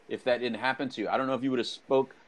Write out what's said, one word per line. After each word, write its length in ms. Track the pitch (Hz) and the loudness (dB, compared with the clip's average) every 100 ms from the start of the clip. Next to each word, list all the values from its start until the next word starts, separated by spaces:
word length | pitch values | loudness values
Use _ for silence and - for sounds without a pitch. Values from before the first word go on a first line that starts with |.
| - | -10
if 160 | 110 | -4
that 140 | 127 120 | 0 0
didn't 180 | 123 110 | 0 -2
happen 280 | 127 127 135 | -2 -2 -4
to 100 | - | -4
you. 80 | 95 | 0
I 80 | 107 | 0
don't 100 | 131 | 0
know 80 | |
if 80 | 131 | 0
you 80 | 135 | 0
would 80 | 127 | 0
have 80 | 110 | -2
spoke 480 | - - 135 135 - | -6 2 2 2 -4